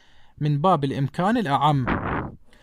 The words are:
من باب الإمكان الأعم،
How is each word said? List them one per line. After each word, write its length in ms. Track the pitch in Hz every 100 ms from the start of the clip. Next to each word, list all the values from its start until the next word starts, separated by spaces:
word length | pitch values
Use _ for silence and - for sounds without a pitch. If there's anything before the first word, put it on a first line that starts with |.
| _ - - -
من 240 | 147 143
باب 220 | 180 170
الإمكان 540 | 139 120 139 - 180 247
الأعم، 480 | 175 135 143 147 123 - - - - - - -